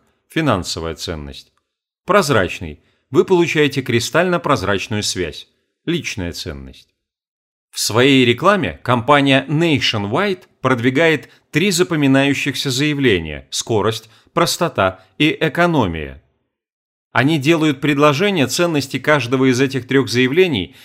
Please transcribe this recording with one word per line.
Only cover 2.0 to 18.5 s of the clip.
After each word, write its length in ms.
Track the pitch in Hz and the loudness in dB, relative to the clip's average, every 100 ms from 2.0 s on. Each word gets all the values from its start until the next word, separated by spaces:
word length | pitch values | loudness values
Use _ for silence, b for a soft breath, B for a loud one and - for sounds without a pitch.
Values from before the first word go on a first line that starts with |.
| - | 0
Прозрачный. 760 | 202 151 117 87 - 82 76 _ _ _ | 2 2 0 0 -4 -12 -14 _ _ _
Вы 160 | - - | 0 2
получаете 560 | 180 170 160 147 139 | 2 2 0 0 -2
кристально 560 | 127 117 - 175 185 175 | -2 -2 0 0 0 -2
прозрачную 640 | - 131 92 98 - 104 | -2 -2 -2 -4 -4 -4
связь. 460 | 101 98 82 - - _ _ _ - | -4 -4 -6 -8 -18 _ _ _ -6
Личная 480 | 165 117 - 87 | -6 -6 -8 -8
ценность. 560 | 78 92 71 65 65 _ _ _ _ _ _ _ _ _ | -8 -12 -12 -16 -20 _ _ _ _ _ _ _ _ _
В 80 | - | -8
своей 460 | - 104 131 135 120 | -2 2 4 6 4
рекламе 540 | 117 170 208 110 73 | 2 2 2 -2 -6
компания 600 | - 123 113 143 139 135 135 | -2 -2 2 2 4 2 0
Nationwide 920 | 151 170 139 - 110 101 127 202 185 _ _ | 0 2 0 0 -2 -2 -2 -2 -4 _ _
продвигает 680 | 131 127 120 127 165 156 - b _ | -2 0 0 2 2 0 -4 b _
три 220 | 151 202 | 0 0
запоминающихся 960 | 170 180 160 139 135 139 135 147 127 139 | 2 0 2 4 4 2 0 -4 -4 -4
заявления: 800 | 127 151 143 131 92 80 73 - | -2 -2 0 2 2 0 -10 -10
скорость, 640 | - - 110 98 113 - b b | -10 -2 0 0 -4 -10 b b
простота 680 | - 170 - 170 - 95 B B - | -2 -2 0 -4 0 0 B B -2
и 180 | 151 - | 0 0
экономия. 800 | 156 165 175 160 101 82 71 67 _ _ _ _ _ _ _ _ _ | -2 0 2 2 0 -2 -10 -14 _ _ _ _ _ _ _ _ _
Они 260 | 113 135 160 | 0 2 2
делают 420 | 131 165 156 135 | 2 2 2 0
предложение 640 | 143 143 151 143 208 190 | -2 2 2 2 0 0
ценности 540 | 131 | 0